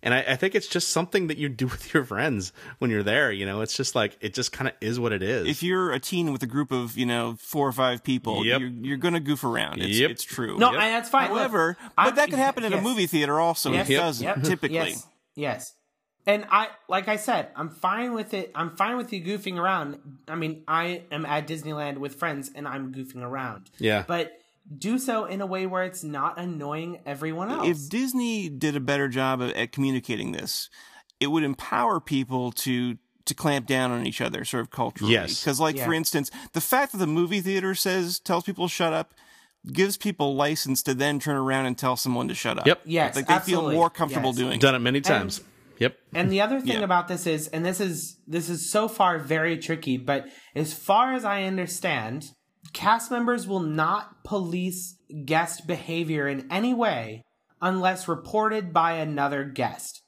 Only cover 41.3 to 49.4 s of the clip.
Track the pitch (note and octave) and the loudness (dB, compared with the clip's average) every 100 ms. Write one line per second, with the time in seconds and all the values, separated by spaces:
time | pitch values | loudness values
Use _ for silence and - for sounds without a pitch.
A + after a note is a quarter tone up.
41.3 | C#3 C3 C3+ C3 B2 C3 B2 C3 B2 C3 | 0 2 2 0 0 0 0 0 0 0
42.3 | B2 A#2 A#2+ C3+ F3 - E3 C#3+ C#3 C3+ | -2 -2 4 6 6 2 2 2 0 4
43.3 | F3+ F#3 F3 D#3 D#3 E3+ - D#3 C3 C3 | 4 4 2 4 4 4 4 -2 0 0
44.3 | B2 B2 A#2+ C#3 C3 A#2+ C3+ C#3+ C3 F#2+ | 0 0 6 6 6 2 2 4 2 2
45.3 | - - - - - A#2 - _ D#3 F#3 | -6 -12 -20 -20 0 0 0 _ 0 2
46.3 | F#3+ G#3 C4+ C4 A3 G3+ F3+ F3 F3+ F3 | 4 2 2 0 0 2 2 2 -4 0
47.3 | D#3 D#3 D#3+ F3 F3+ G3 D#3+ - - - | -2 -2 -2 -2 0 -2 -2 -8 -12 -6
48.3 | E3 D#3+ E3+ - G#3+ A3 A3 F#3 E3+ C3+ | -4 -2 -4 0 2 2 4 4 4 0
49.3 | D#3+ | 0